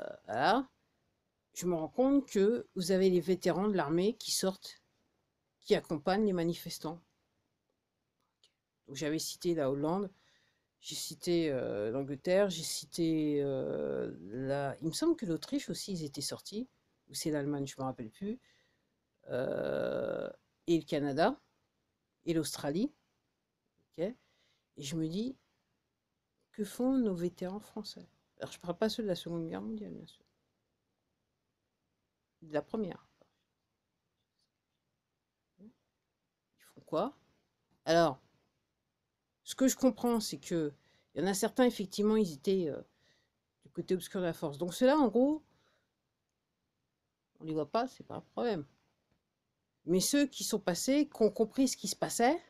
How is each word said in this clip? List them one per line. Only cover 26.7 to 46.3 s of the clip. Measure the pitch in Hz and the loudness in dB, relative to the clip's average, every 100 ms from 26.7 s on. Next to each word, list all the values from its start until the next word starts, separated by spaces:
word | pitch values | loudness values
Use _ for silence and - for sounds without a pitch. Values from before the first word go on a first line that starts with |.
| - 247 269 | 0 2 2
nos | 226 180 | 2 0
vétérans | 175 - 180 196 | -4 -4 -8 -8
français ? | - - 214 - - _ _ _ | -10 -12 -12 -14 -18 _ _ _
Alors, | - | -14
je | - | -12
parle | 175 170 | -8 -2
pas | 220 | 0
ceux | - | 0
de | 214 | -2
la | 170 | -2
Seconde | - 170 165 | -4 -6 -4
Guerre | 185 | -6
mondiale, | 208 220 196 | -6 -8 -10
bien | - 165 | -14 -16
sûr. | - _ _ _ _ _ _ _ _ _ _ _ _ _ _ _ _ _ _ _ _ _ _ | -20 _ _ _ _ _ _ _ _ _ _ _ _ _ _ _ _ _ _ _ _ _ _
De | 160 | -6
la | 151 | -6
Première. | 147 226 196 - - _ _ _ _ _ _ _ _ _ _ _ _ _ _ _ _ _ _ _ _ _ _ _ _ _ | -4 -4 -4 -6 -16 _ _ _ _ _ _ _ _ _ _ _ _ _ _ _ _ _ _ _ _ _ _ _ _ _
Ils | 208 _ _ _ _ _ _ _ _ _ | -20 _ _ _ _ _ _ _ _ _
font | _ - | _ -20
quoi ? | - 156 220 - _ _ _ _ _ _ - | -4 -2 -2 -4 _ _ _ _ _ _ 4
Alors, | 165 165 131 _ _ _ _ _ _ _ _ _ _ _ _ - | 6 6 2 _ _ _ _ _ _ _ _ _ _ _ _ -16
ce | - | 2
que | 262 | 2
je | - | 4
comprends, | 262 254 247 233 | 2 2 0 0
c'est | 214 151 | -2 -8
que | - 170 151 139 _ _ _ - | -4 -2 -2 -4 _ _ _ -4
il | |
y | |
en | 180 | -2
a | |
certains, | 196 220 - 247 | 0 0 4 4
effectivement, | 226 196 - 208 220 | 4 -6 0 2 4
ils | 196 | 2
étaient, | 143 - 190 160 | 0 0 2 0
euh, | - - _ _ _ _ _ _ _ | -4 -10 _ _ _ _ _ _ _
du | - | -16
côté | - 170 185 | -12 -4 -4
obscur | - 202 | -2 -4
de | 180 | -4
la | |
force. | 160 160 143 | -2 -6 -4
Donc | 180 170 | -6 2
ceux-là, | 254 302 | 4 6
en | 254 | 4
gros, | 226 269 302 - _ _ _ _ _ _ _ _ | 6 4 2 -6 _ _ _ _ _ _ _ _